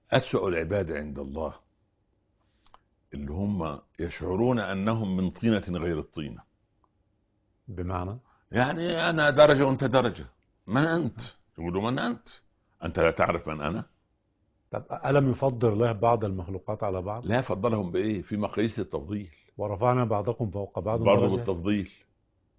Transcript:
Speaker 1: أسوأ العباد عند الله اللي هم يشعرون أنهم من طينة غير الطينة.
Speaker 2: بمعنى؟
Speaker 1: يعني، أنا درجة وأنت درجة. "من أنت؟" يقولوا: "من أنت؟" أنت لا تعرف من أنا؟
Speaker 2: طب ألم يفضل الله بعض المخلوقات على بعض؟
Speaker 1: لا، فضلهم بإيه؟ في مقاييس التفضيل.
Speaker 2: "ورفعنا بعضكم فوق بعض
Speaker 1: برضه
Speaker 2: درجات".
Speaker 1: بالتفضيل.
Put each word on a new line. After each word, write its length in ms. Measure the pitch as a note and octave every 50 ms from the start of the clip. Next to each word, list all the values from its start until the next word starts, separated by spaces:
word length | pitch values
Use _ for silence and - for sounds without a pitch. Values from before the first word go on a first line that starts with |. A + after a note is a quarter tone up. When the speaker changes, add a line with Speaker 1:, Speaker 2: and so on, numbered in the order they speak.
| _ -
Speaker 1:
أسوأ 380 | - C3 - - C3 G2+ F#2 F#2+
العباد 420 | E2+ E2 E2 D#2+ G2+ G2+ F2+ D#2+
عند 280 | D#2 D2 D2+ D2+ C2+ C#2
الله 340 | C#2+ C2+ C#2 D#2 D#2 C#2+ - - _ _ _ _ _ _ _ _ _ _ _ _ _ _ _ _ _ _ _ _ _ - - _ _ _ _ _ _ - B1+
اللي 180 | C#2 C#2+ C#2
هم 480 | D2+ F#2+ G2+ G#2 G#2 F2+ D#2+ D#2 C#2+ - _ _ _ -
يشعرون 600 | E2+ D#2+ - - D#2 F2 F#2 G2+ A#2+ B2+ B2+ A2+
أنهم 580 | G2 F#2 G2 F#2+ G2 A2 A#2 A2+ A2 F#2+ F#2
من 120 | F#2 F#2 F2
طينة 340 | - - A#2 A2+ A2 G2 - F#2+
غير 300 | F2+ E2 E2 F2 E2 D2+
الطينة. 420 | - - - E2+ D2+ C#2+ - - - _ _ _ _ _ _ _ _ _ _ _ _ _ _ _ _ _ _ _ _ _ _ _ -
Speaker 2:
بمعنى؟ 520 | C3 F#2 F2+ F2 F2+ F#2 F2+ F2+ F#2+ A2+ B2+ _ _ _ _ _ -
Speaker 1:
يعني، 580 | - A#2 B2+ C#3+ E3+ E3 E3+ F3 E3+ E3 E3 E3+
أنا 200 | E3 D#3 D3 D3
درجة 360 | C3 D3 D3+ D3 C#3+ C3+ C#3
وأنت 180 | C3+ C3+ B2+ C3+
درجة. 420 | A#2 B2 C3 A#2+ A2 F2 - C#2 - _ _ _ _ _ _ -
"من 140 | F#2 G#2+ C3+
أنت؟" 380 | D#3 E3 E3 E3+ D3+ A2+ - A2+ - - - _ _ _ _
يقولوا: 340 | E2 E2 F2 F2 F#2+ G#2+ A#2+
"من 80 | C3 -
أنت؟" 280 | - A#3+ A#3 A3 _ - - - _ _ _ _ _ _ _ - E2+
أنت 160 | E2 D#2 E2+
لا 120 | D#2+ E2
تعرف 360 | D#2+ - E2+ - E2+ E2+ -
من 140 | D#2 D#2 D2+
أنا؟ 240 | D2 D#2 F#2+ A2+ - _ _ _ _ _ _ _ _ _ _ _ _ _ _ _ _ -
Speaker 2:
طب 120 | A#2+ G#2+ - - A#2+ - -
ألم 260 | C3+ C#3 C#3+ C#3 C3
يفضل 420 | A#2+ - C3+ C3+ B2 A2+ A#2+ A2+ G#2
الله 180 | G#2+ A#2+ A#2
بعض 340 | A2+ G2 A#2 A#2 A#2+ G#2+ G#2+
المخلوقات 580 | G2+ F#2+ F#2 E2+ F#2 F#2+ F2+ - - G#2+ - A2
على 180 | G2+ F#2 F#2
بعض؟ 240 | F2 G2+ G#2+ A#2+ A2
Speaker 1:
لا، 160 | F2+ A2+ B2+
فضلهم 500 | B2+ - - F#3+ B2 A#2+ A2+ G#2 F#2 F2
بإيه؟ 300 | F2+ F#2 G#2 A2 G#2+ F2+
في 160 | D#2+ - G#2
مقاييس 420 | G#2 G#2 F#2+ - G2+ A2 A2+ - G#2+
التفضيل. 500 | F#2+ - - D2 C#2+ F2 G#2 G#2 G2+ E2+ - _ _ _ -
Speaker 2:
"ورفعنا 480 | - G2+ G2+ G2+ F2+ B2 B2 B2+ B2+ A#2+
بعضكم 460 | A2 A2 G2+ G2 A#2 A#2 - B2 G2
فوق 280 | - G2+ G2 - - G2
بعض 200 | E2+ G#2+ A2+ A2+
Speaker 1:
برضه 220 | A2+ G#2 G2+ -
Speaker 2:
درجات". 160 | - G2 F#2+
Speaker 1:
بالتفضيل. 540 | - - F#2+ F#2 E2+ E2 G2+ G#2 G2+ F#2 - - _ _ _ _ _ _ _ _ _ _ _ _